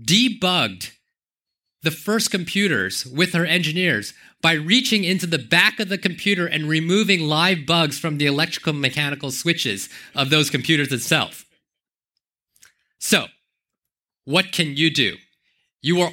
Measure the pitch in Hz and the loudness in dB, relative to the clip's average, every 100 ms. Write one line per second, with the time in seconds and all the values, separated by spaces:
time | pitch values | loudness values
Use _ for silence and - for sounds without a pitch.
0 | 117 196 247 202 180 180 113 90 - - | 0 2 2 0 0 0 -2 -4 -14 -16
1 | _ _ _ _ _ _ _ _ 156 156 | _ _ _ _ _ _ _ _ -6 -4
2 | - 220 220 190 170 196 202 120 95 - | -2 -2 -2 -4 -4 -2 0 0 -2 -6
3 | 127 131 185 170 165 175 151 160 180 110 | -8 -2 0 0 0 0 0 0 0 0
4 | 101 - - _ 165 160 156 240 254 220 | -4 -14 -20 _ 0 0 2 2 4 0
5 | 175 190 175 160 113 170 202 220 190 196 | 2 0 0 -4 2 4 4 2 -4 -2
6 | 180 170 202 190 170 156 151 160 165 196 | -2 -2 0 0 0 -2 0 0 2 2
7 | 214 185 156 151 175 180 139 170 156 143 | 4 2 2 2 2 0 2 2 2 0
8 | 165 147 147 139 165 - 165 151 135 147 | -4 0 2 2 -2 -2 -4 0 -2 -2
9 | 147 143 139 127 - - 123 98 - - | -4 -4 -6 -4 -2 0 -2 -4 -8 -14
10 | - - 135 156 143 135 123 156 139 127 | -10 -4 2 2 2 0 0 0 0 -2
11 | - 160 98 - - _ _ _ _ _ | 0 0 0 -8 -20 _ _ _ _ _
12 | _ _ _ _ _ _ _ _ _ _ | _ _ _ _ _ _ _ _ _ _
13 | - 190 107 _ _ _ _ _ _ _ | 0 0 0 _ _ _ _ _ _ _
14 | _ _ - 165 185 - 160 139 160 139 | _ _ 0 0 2 -2 -2 0 0 2
15 | 107 - _ _ _ _ _ _ 139 175 | 0 -2 _ _ _ _ _ _ 0 2
16 | 175 | 2